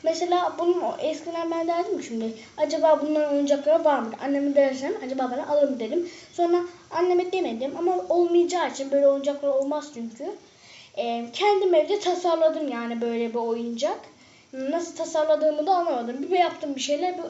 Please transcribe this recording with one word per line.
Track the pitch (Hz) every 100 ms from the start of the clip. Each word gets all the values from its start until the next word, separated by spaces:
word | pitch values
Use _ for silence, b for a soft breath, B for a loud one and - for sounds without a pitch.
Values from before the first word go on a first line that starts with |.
| 320
Mesela | 330 349 359 349 -
bunun | 349 359
o, | 247 -
eskiden | 302 302 339 339 330
ben | 330 330
derdim | 339 403 392
ki | -
şimdi | 226 226 - B -
acaba | 302 311 311 294
bunların | 294 302 294
oyuncakları | 285 285 285 285 330 311
var | 269
mı? | 226 226
Anneme | 269 277 285 277
dersem | 269 262 277 427 254
acaba | 269 254
bana | 247 311
alır | 294 277
mı | 233
dedim. | 220 320 349 B B
Sonra | - 339 349 349 B -
anneme | 320 359 359 359
demedim | 381 285 226 269 320
ama | 349 359 -
olmayacağı | 349 349 349 349 359 285
için | - 277
böyle | 277 277
oyuncaklar | 277 277 285 285
olmaz | 269 277 302 285
çünkü. | 233 226 214 320 415 B B B B B -
Ee, | 233 233 233
kendim | - 403 392 381
evde | 330 302 403
tasarladım | 359 349 349 330 320 311 294
yani | 233 233 233
böyle | 233 233 233
bir | 233
oyuncak. | 233 226 233 233 294 415 - B B B B
Nasıl | 262 269 330 339 -
tasarladığımı | 320 320 311 302 311 294 302
da | 359
anlamadım. | 339 254 233 262
Bir, | 349
bir | 349
yaptım | 339 - 294 262
bir |
şeyler, | 269 294 359
bir | 359